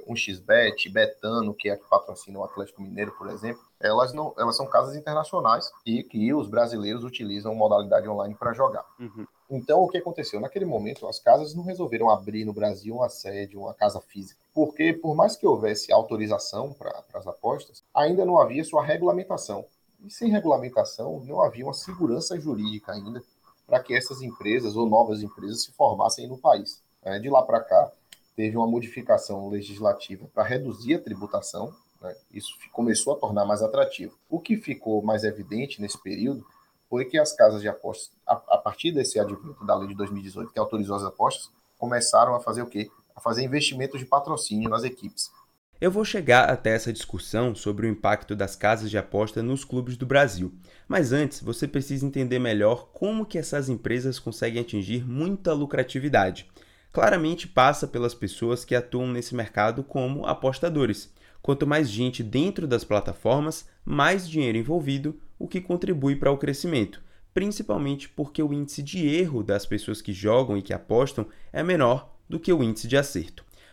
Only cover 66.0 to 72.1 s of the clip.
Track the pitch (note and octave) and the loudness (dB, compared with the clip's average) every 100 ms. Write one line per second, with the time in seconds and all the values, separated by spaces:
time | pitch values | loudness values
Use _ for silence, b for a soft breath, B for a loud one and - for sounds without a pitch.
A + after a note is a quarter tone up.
66 | C#3 C#3 C#3 C#3 C#3+ C#3 F3+ D3 G#2 - | 2 2 2 2 0 -2 0 0 0 -4
67 | b b - - G3+ G#3 G#3+ G3+ C#3+ C#3 | b b -6 -2 -2 -2 -2 -2 0 -4
68 | - - C#3+ - D3+ C#3+ C#3+ - C#3+ F#3+ | -6 -8 -6 -2 -2 -2 -4 -8 -8 -2
69 | D3+ D#3 F3+ B2+ G2+ G2+ - G#2 - G#2+ | 0 2 0 -2 0 -2 0 -4 -4 -6
70 | - F#2 G#2 A#2+ B2+ G2+ G2 F#2 - A2+ | -6 -2 4 4 4 -2 -4 -8 2 2
71 | C3+ - G#2+ b b - E3 F3 B2 C3+ | 2 0 -6 b b -4 0 4 4 4
72 | - | -2